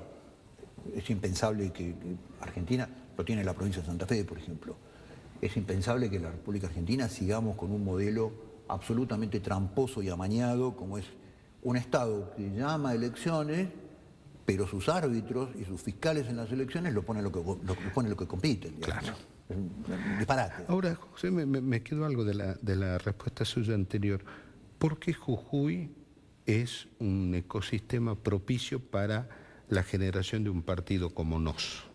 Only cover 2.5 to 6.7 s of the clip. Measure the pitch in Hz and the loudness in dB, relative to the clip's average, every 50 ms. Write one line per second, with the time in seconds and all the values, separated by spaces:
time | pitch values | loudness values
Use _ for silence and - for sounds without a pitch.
2.5 | - - 87 82 123 127 127 - - - - - - - - 85 113 107 98 92 | -6 -6 -2 0 0 0 0 -2 -6 -14 -18 -12 -6 -6 -2 0 0 0 0 0
3.5 | 87 - 95 101 92 90 80 80 87 87 90 101 123 110 98 82 - 82 82 85 | -2 0 0 -2 0 -2 -2 -4 -4 -4 0 2 2 2 2 -2 -4 -8 -8 -8
4.5 | 82 78 - - - - - - - - - - - - - - - - - 101 | -10 -10 -10 -12 -12 -12 -14 -20 -20 -20 -20 -18 -18 -18 -18 -18 -8 -4 -4 -2
5.5 | - - 95 - 92 95 90 - 117 127 123 107 95 95 82 82 85 87 - - | 0 0 0 0 0 0 2 2 2 2 2 2 0 -2 -2 -4 -6 -8 -6 -4
6.5 | 101 101 98 87 | -2 -2 -2 -2